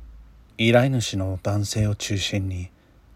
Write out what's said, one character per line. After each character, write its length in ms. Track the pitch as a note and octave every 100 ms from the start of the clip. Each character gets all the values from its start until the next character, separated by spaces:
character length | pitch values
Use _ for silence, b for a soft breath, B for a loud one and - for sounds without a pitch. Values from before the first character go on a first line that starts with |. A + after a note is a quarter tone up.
| - - - - - -
依 160 | A2+
頼 160 | A#2+ C3+
主 260 | C3 - G2
の 240 | F#2+ F#2
男 240 | G#2 G#2 G2+
性 220 | A2 G#2
を 80 | G2+
中 220 | - G2+
心 320 | - G#2 F#2+
に 200 | F#2 F2+ b b b -